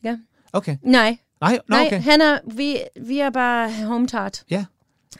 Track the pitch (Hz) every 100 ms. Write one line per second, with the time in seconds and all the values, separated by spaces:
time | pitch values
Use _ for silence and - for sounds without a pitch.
0 | 220 233 _ _ _ 190 170 139 - 233
1 | 220 233 _ - 156 240 - 240 302 190
2 | 262 302 311 285 - 220 285 269 - -
3 | 233 277 277 254 247 240 226 220 214 240
4 | 254 233 196 - - 185 190 _ _ _
5 | _ -